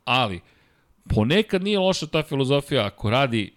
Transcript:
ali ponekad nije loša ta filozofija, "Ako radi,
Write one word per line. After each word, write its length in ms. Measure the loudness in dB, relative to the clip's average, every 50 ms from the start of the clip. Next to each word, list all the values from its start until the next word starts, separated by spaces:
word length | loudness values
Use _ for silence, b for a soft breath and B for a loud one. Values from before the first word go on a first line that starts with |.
| -4
ali 340 | -2 0 0 0 0 -4 -6 -12 b b b b b b b b b b b -6
ponekad 580 | -2 0 2 2 2 2 2 0 0 -2 -2 -2
nije 160 | 0 0 0
loša 280 | 2 0 0 0 -2 -4
ta 160 | -4 -4 -2
filozofija, 640 | -2 -2 -2 0 2 0 0 0 0 -2 -2 -2
"Ako 240 | -2 -4 -4 -2 0
radi, 420 | 2 2 2 2 0 -2 -4 -4 -8